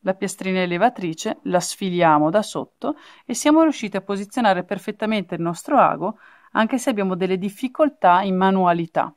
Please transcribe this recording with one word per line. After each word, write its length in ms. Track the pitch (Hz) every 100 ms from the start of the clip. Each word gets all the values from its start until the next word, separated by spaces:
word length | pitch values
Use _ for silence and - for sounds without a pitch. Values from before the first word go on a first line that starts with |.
la 120 | 190
piastrina 480 | 190 196 - 190 190
elevatrice, 760 | 180 175 226 240 180 160 - -
la 160 | 185 180
sfiliamo 680 | 170 - 196 175 165 151 151
da 140 | 190
sotto 520 | 208 156 127 _ 254 302 - - -
e 80 |
siamo 300 | 240 294 311
riusciti 340 | 320 269 208 196
a 40 |
posizionare 640 | 190 196 202 - 226 180
perfettamente 720 | 175 190 - 208 220 220 175
il 80 | 170
nostro 380 | 170 170 - 277
ago, 400 | 175 - 180 - _ _ _
anche 260 | - 220 262
se 140 | -
abbiamo 240 | 214 190 185
delle 240 | 185 185
difficoltà 800 | 196 196 254 - 302 - 185 180
in 140 | 196 185
manualità. 760 | 190 190 180 170 170 165 -